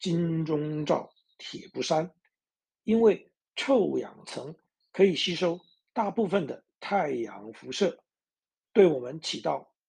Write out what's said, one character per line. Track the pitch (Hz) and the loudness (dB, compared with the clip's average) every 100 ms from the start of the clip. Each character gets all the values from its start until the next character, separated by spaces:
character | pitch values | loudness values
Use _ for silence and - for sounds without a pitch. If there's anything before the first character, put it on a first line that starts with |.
金 | 190 170 170 165 | -2 0 0 0
钟 | 160 151 151 151 | 0 -2 -2 -4
罩 | 147 156 - _ _ - | -2 -2 -4 _ _ -20
铁 | - - - | -16 -14 -12
布 | - | -8
衫， | 127 156 175 _ _ _ _ _ _ _ | -2 0 -2 _ _ _ _ _ _ _
因 | - 226 | 0 4
为 | 226 185 - _ _ | 6 4 -2 _ _
臭 | - - 269 170 131 | -6 2 2 4 -2
氧 | - - - | -6 -12 -14
层 | - 131 165 _ _ _ | -12 -12 -16 _ _ _
可 | - | 4
以 | 196 | 4
吸 | 170 - 165 | 4 -2 0
收 | 180 175 _ _ _ | -2 -2 _ _ _
大 | - 208 | -4 -4
部 | - 202 | -2 0
分 | 196 | 0
的 | 143 117 _ - | -2 -8 _ -14
太 | - 202 156 | -2 -2 0
阳 | 127 107 98 104 | -2 -6 -10 -16
辐 | - 127 | -16 -10
射， | 127 202 - _ _ _ _ _ _ _ | -2 -2 -2 _ _ _ _ _ _ _
对 | - | 6
我 | 185 139 | 6 4
们 | 123 156 | -6 -10
起 | - 156 | -10 -6
到 | 160 139 - _ | -4 -4 -6 _